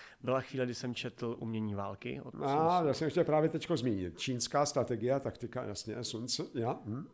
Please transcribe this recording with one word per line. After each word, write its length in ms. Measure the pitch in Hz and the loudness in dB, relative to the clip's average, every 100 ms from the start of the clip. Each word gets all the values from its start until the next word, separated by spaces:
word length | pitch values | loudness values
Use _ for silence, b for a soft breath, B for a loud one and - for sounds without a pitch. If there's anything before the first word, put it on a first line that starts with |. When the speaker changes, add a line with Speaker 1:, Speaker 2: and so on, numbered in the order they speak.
| B B | B B
Speaker 1:
byla 200 | 120 131 | 0 0
chvíle, 240 | - 131 123 | 0 -2 -2
kdy 100 | 117 | -2
jsem 200 | 123 117 | -4 -4
četl 400 | 123 - 117 117 | -6 -4 -4 -2
Umění 360 | 113 110 107 98 | -2 0 0 -2
války 460 | 98 104 123 - | -4 -6 -6 -8
od 100 | 123 | -8
Sun 100 | - 143 | -4 2
Speaker 2:
A, 340 | 147 160 180 | 4 6 6
Speaker 1:
Tzu. 80 | 151 | 4
Speaker 2:
já 60 | |
jsem 160 | 131 156 | 2 2
chtěl 140 | 170 | 4
právě 260 | 151 156 160 | 6 6 4
teďko 280 | 160 - 156 | 2 0 0
zmínit. 420 | 123 98 90 - | 2 0 -2 -4
Čínská 460 | - 123 - 143 143 | -2 -2 0 2 2
strategie 480 | 135 117 113 120 | 2 0 0 2
a 60 | 135 | 2
taktika, 440 | 131 - 120 127 | 0 -6 -6 -6
jasně, 400 | 110 98 110 110 | -6 -6 -6 -6
Sun 240 | 120 110 123 | -4 -4 -4
Tzu, 220 | - 170 | -4 -4
já, 260 | 127 113 165 104 | -2 -2 -2 -6
hm, 220 | 123 147 | -8 -8